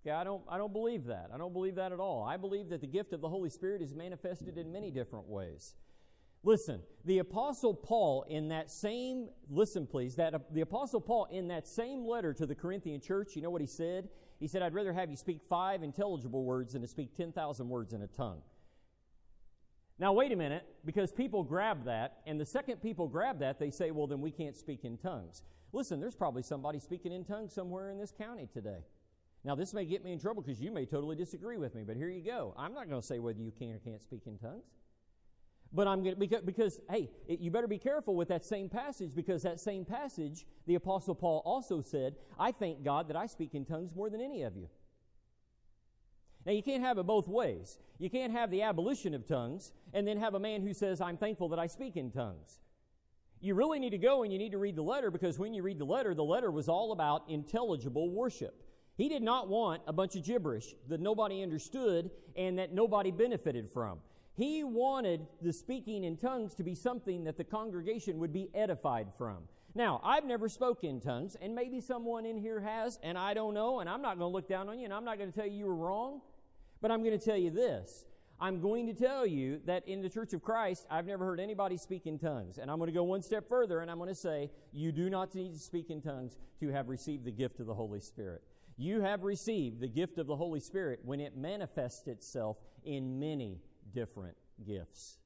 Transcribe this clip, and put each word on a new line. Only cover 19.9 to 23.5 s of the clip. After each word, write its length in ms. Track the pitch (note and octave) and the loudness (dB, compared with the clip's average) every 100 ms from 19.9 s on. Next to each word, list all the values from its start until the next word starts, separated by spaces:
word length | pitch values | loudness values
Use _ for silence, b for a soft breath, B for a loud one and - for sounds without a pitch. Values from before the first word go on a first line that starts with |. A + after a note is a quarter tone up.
| - | 2
Now, 160 | G3 | 6
wait 180 | G3 C#4 | 6 6
a 60 | G#3 | 4
minute, 260 | D3+ D#3 - - D3+ | 2 0 -4 -10 -2
because 260 | F3+ F#3+ | 2 2
people 320 | - B3+ G3+ | 2 0 2
grab 400 | C#3+ E3 G#3+ F3 | 2 2 2 0
that, 380 | B2 A2+ B2 - - | 0 0 -2 -6 -6
and 140 | D3+ | -4
the 60 | D3 | -2
second 360 | C#4 - A#3 | -2 -2 -4
people 280 | A3 E3+ E3 | -4 -2 -2
grab 300 | D3 A#3+ F#3 | 0 0 2
that, 200 | C3+ | -2